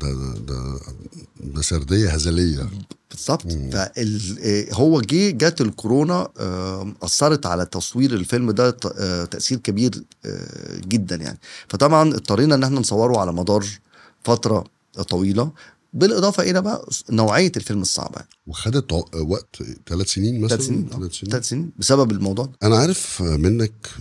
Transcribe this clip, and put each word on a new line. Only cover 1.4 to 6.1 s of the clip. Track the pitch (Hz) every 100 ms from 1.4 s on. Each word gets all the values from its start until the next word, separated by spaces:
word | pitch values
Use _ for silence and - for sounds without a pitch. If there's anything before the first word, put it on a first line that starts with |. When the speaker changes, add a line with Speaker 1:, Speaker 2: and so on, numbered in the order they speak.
Speaker 1:
ده | 67 69
سردية | 76 82 69 98 104
هزلية. | 78 80 85 87 73 67 98 - - _
Speaker 2:
بالظبط. | - - 160 85
Speaker 1:
مم. | 80 67
Speaker 2:
فال-، | 101 95 - 110 104 95 104
آه، | 113 104 -
هو | 104 147 160
جه، | 107 156 202
جت | 135 156 165
الكورونا، | 113 - 107 131 147